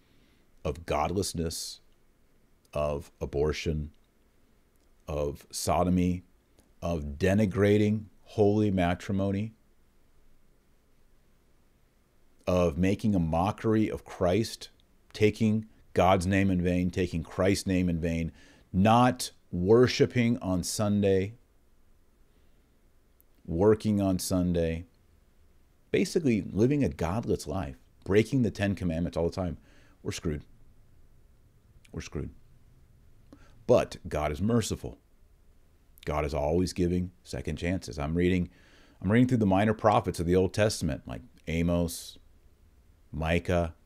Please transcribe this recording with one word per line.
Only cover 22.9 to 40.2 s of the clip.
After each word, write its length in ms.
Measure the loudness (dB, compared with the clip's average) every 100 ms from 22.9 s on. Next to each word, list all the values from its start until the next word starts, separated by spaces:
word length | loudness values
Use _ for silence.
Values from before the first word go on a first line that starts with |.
| _ _ _ _ _
working 560 | -8 2 4 4 2 0
on 180 | 0 -2
Sunday, 640 | 0 0 2 0 0 -4 -8 _ _ _ _ _ _ _ _ _ _
basically 540 | -2 0 0 2 0 -2
living 320 | 0 2 2
a 40 | -2
godless 560 | -2 -4 -4 -4 -4 -4
life, 300 | -8 -8 -12 _ _
breaking 380 | 2 2 4 2
the 80 | 0
Ten 240 | 0 -2
Commandments 420 | -2 -2 -2 -4 -2
all 140 | -2
the 40 |
time, 220 | -2 -6 -8 -16 -20 -20 _
we're 100 | -10
screwed. 300 | -6 -6 -6 -10 -20 -20 -20 -20 -20 -20 -20 _ _ _ _ _ -20 -16
We're 100 | -14
screwed. 260 | -10 -10 -10 -14 -20 -20 -20 -20 -20 -20 -20 -20 -20 -20 -20 -14 2
But 300 | 2 2 -8 -8
God 240 | -4 -4
is 80 | -2
merciful. 580 | 0 0 0 -6 -8 -16 _ _ -20 _ -20 _ _ _ _ -14
God 220 | -6 -4 -2
is 80 |
always 400 | -2 0 0 -2
giving 360 | -2 0 0 -4 -10
second 320 | -14 -10 -8 -6
chances. 420 | -4 -6 -8 -8
I'm 160 | -4
reading, 360 | 0 2 2 -2 -8 -20 -20 -20 _
I'm 80 | 0
reading 180 | 2 4
through 100 | 2
the 80 | 2
minor 280 | 4 2
prophets 460 | 2 4 4 0 -4